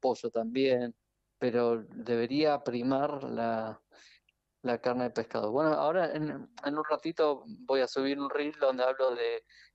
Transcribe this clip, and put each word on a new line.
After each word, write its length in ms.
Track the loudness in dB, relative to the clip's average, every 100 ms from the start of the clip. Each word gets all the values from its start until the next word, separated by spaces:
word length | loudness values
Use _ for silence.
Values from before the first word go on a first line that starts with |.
pollo 300 | 0 0 -2
también. 640 | -2 -2 2 4 4 0 -8 _ _ _ -4
Pero 440 | 0 2 2 0 -4
debería 720 | -10 -2 0 0 2 2 2
primar 600 | 0 -2 0 2 0 -2
la, 560 | -6 -4 -2 -2 -4 -8 _ -20 -20 -20 _ _ _ _
la 180 | -4 -2
carne 240 | 0 0
de 60 | -2
pescado. 400 | -4 -4 -2 0
Bueno, 200 | 2 2
ahora 400 | 2 2 2 0
en, 340 | -2 -4 -6 -12 -10
en 140 | -4 -4
un 60 | -2
ratito 560 | -2 -2 0 2 0 -6
voy 340 | -10 0 0
a 80 | 2
subir 300 | 0 0 0
un 100 | -2
reel 240 | -2 -4 0
donde 240 | 0 2
hablo 300 | 2 2 2
de 300 | 2 -2 -4 -8 -20 -20